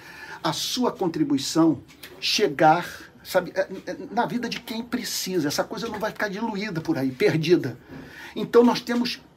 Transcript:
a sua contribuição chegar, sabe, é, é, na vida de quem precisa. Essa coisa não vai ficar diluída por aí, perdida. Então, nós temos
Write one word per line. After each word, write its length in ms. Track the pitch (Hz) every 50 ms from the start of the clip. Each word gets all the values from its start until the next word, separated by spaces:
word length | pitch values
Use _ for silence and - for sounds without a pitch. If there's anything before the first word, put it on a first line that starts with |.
| - - - - - - - - -
a 100 | 160 147
sua 380 | - - - - 254 240 214
contribuição 920 | - - 190 170 165 160 151 139 147 131 - - - 160 165 160 139 - - - - - - - - -
chegar, 680 | - - - - 208 165 139 131 165 156 160 175 175 - - - - - - - -
sabe, 300 | - - 185 139 - -
é, 60 | - - - 190 170 -
é, 100 | 180 175 - 190 -
na 140 | - 240 226
vida 220 | 170 202 240 226 208
de 100 | - -
quem 240 | - - 220 220 240
precisa. 640 | - - 233 - - - - - 185 185 175 143
Essa 160 | 147 - - 180
coisa 240 | - 233 202 233
não 120 | 233 220 208
vai 120 | 214 208
ficar 160 | - - 214
diluída 540 | 214 185 208 233 226 208 190 214 220 170 165
por 160 | 156 165 147
aí, 140 | 131 135 131
perdida. 680 | 127 - - 185 156 160 151 165 175 156 135 123 - - - - - - - - - - - - -
Então, 280 | 214 202 - - 233 240
nós 180 | 233 - -
temos 380 | - - 240 240 240 - - - - - _